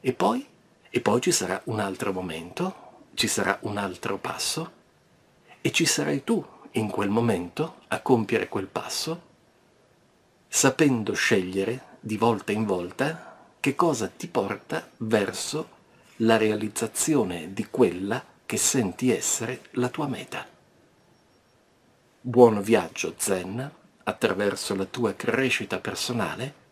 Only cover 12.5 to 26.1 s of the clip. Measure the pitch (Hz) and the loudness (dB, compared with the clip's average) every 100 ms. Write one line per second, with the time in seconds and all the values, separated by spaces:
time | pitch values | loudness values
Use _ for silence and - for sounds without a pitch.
12.5 | 104 107 90 87 - 139 165 - - - | -2 0 -2 -4 -4 -4 -4 -14 -20 -20
13.5 | _ - - 175 127 101 - 170 123 98 | _ -4 2 2 2 -4 -8 -4 -2 -2
14.5 | 98 - 160 - _ 110 110 98 95 - | -6 -6 -8 -8 _ 0 2 2 -4 -6
15.5 | 151 - - _ _ - - 110 110 110 | -6 -8 -18 _ _ -20 2 6 6 6
16.5 | 107 107 - 113 - - 147 98 87 80 | 2 -4 -4 -4 -2 2 2 2 -4 -8
17.5 | 98 104 - 104 90 98 123 - _ - | -8 -6 4 4 4 -4 -4 -6 _ -6
18.5 | 107 - 135 98 - 127 113 - - 117 | 0 2 2 0 0 0 0 0 -4 -4
19.5 | 127 - - 123 - 143 107 - - - | -8 -6 -2 -2 -2 -4 -6 -8 -12 -12
20.5 | _ _ _ _ _ _ _ _ _ _ | _ _ _ _ _ _ _ _ _ _
21.5 | _ _ _ _ _ _ _ 123 117 120 | _ _ _ _ _ _ _ 0 8 8
22.5 | 104 98 110 90 - 80 - - 95 95 | 8 4 2 2 -6 -8 -4 -2 -2 -2
23.5 | 113 143 - _ _ - - 110 95 104 | -8 -10 -14 _ _ -8 -2 0 2 -2
24.5 | 95 - 98 95 - 113 - - 113 131 | -2 -4 -4 -4 -2 -4 -2 -2 0 0
25.5 | - 104 92 - 98 - | -2 -4 -6 -6 -6 -4